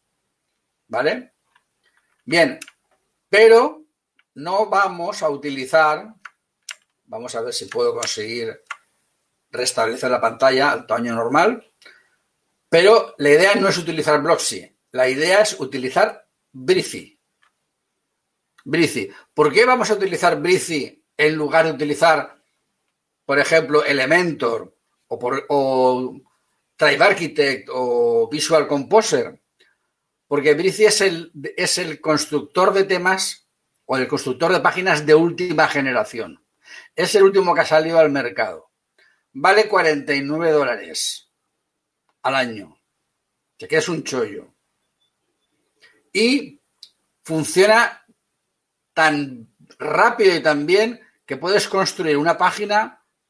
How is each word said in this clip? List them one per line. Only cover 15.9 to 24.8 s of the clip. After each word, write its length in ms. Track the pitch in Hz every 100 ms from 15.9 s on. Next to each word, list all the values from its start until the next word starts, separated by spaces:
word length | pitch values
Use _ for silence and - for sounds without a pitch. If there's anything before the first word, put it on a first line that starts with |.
| 175 214 - _ _ _
Brizy. 600 | 131 127 185 - - - _ _ _ _ _ _ _ _ _ _ _ _ _ _ _ 123
Brizy. 440 | 160 156 117 95 - _
¿Por 180 | - 147
qué 140 | 185 254
vamos 240 | 247 214
a 40 |
utilizar 460 | 202 190 160 175 151
Brizy 640 | 175 185 - 151 113 _ _ -
en 180 | 151
lugar 320 | 156 147 160 160
de 60 |
utilizar, 720 | 139 147 143 165 147 - _ _ _ _ _ _ _ _ _
por 140 | - 139
ejemplo, 460 | 143 160 147 151
Elementor 920 | 143 139 131 170 175 131 120 113 87 _